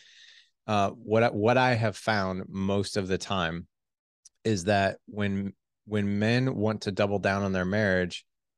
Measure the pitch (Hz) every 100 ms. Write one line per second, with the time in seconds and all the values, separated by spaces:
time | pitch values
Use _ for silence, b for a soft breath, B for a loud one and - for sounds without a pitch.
0 | B B B B B _ - 104 101 117
1 | 113 110 117 107 107 123 127 117 113 -
2 | - 107 95 92 - 95 95 101 95 -
3 | 92 92 - 98 82 85 87 _ _ _
4 | _ _ - _ 113 104 87 101 98 -
5 | - 104 104 98 98 - _ _ - 104
6 | 101 101 107 123 131 127 107 107 - 95
7 | 101 101 98 98 98 95 92 104 104 92
8 | 90 - - _ _